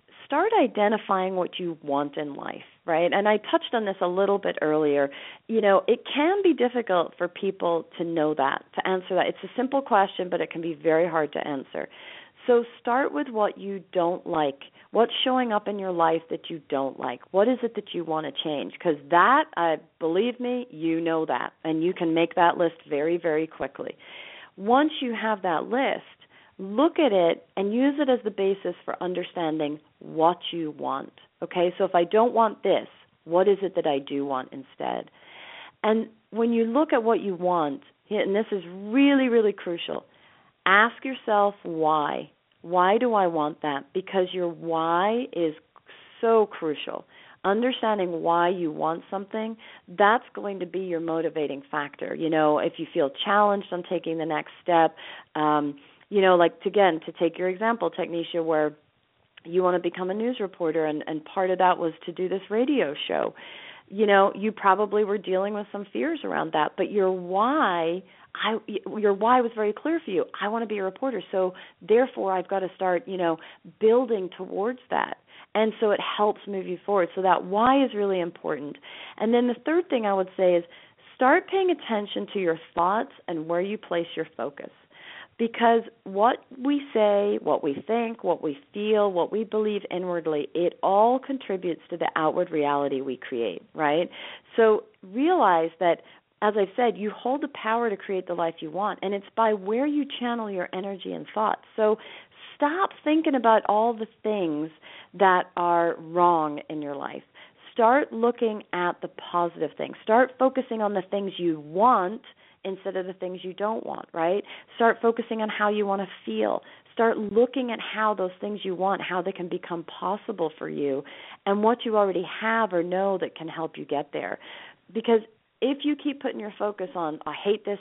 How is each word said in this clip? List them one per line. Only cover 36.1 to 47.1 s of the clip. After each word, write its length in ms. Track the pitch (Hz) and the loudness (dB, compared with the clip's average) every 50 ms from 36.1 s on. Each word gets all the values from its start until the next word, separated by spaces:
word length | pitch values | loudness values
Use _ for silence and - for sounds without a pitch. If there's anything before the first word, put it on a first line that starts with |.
| - _ _ _ | -10 _ _ _
when 240 | 202 220 233 233 233 | -4 -2 0 2 2
you 100 | 226 226 | 2 0
look 300 | 226 233 294 311 311 302 | 2 2 0 2 2 2
at 100 | 240 220 | 2 2
what 160 | 226 226 165 | 2 2 2
you 160 | 196 202 180 | 0 -4 -4
want, 480 | 165 180 180 180 170 151 143 135 - - - _ _ _ _ | -2 0 0 2 2 0 -2 -4 -8 -12 -20 _ _ _ _
and 240 | 208 202 - 196 196 | -2 -2 0 0 0
this 120 | 214 220 - | 0 0 -2
is 120 | 214 190 165 | -6 -6 -6
really, 600 | 175 180 190 202 214 226 277 277 285 277 262 262 | -10 -14 -14 -8 0 2 4 6 6 6 4 4
really 240 | 247 233 226 214 202 | 4 4 4 4 2
crucial, 540 | 202 - - 180 170 - - - 73 - - _ _ _ _ _ _ _ _ _ _ _ _ | 0 -2 -6 -8 -6 -6 -8 -8 -8 -10 -10 _ _ _ _ _ _ _ _ _ _ _ _
ask 380 | 185 190 202 220 233 233 - - | 6 6 6 6 4 2 -4 -8
yourself 520 | 269 254 - - 226 208 208 202 202 202 - - | -8 -8 -6 -2 2 4 4 4 2 0 -4 -8
why. 640 | 175 165 160 156 151 156 151 143 147 65 64 151 - _ _ _ _ _ _ | -8 -2 0 2 2 2 2 0 0 -4 -6 -8 -12 _ _ _ _ _ _
Why 360 | - 170 180 180 180 190 208 | -8 0 2 4 4 4 4
do 160 | 233 254 240 220 | 4 2 2 2
I 140 | 202 185 | 2 2
want 340 | 175 165 156 147 151 - - | 2 2 0 -2 -2 -4 -6
that? 300 | - 151 139 139 139 - - | -6 -4 -4 -6 -8 -6 -6
Because 400 | 185 185 - 185 190 185 180 180 | -6 -6 -2 0 0 0 0 -2
your 140 | 185 175 | -4 -4
why 800 | 170 165 156 165 165 165 160 160 165 170 175 196 214 233 240 254 - - | -4 -6 -6 -6 -4 -2 0 0 2 2 2 2 2 0 -2 -4 -4 -4
is 200 | 175 170 156 156 - _ _ _ - _ - - - - - - - | -2 -2 -2 -2 -8 _ _ _ -20 _ -20 -20 -20 -20 -20 -8 -2
so 240 | 233 226 226 220 208 | 2 4 4 4 4
crucial. 580 | 208 - - 165 156 139 - - - - - - _ | 2 -2 -6 -6 -6 -6 -6 -8 -10 -10 -12 -12 _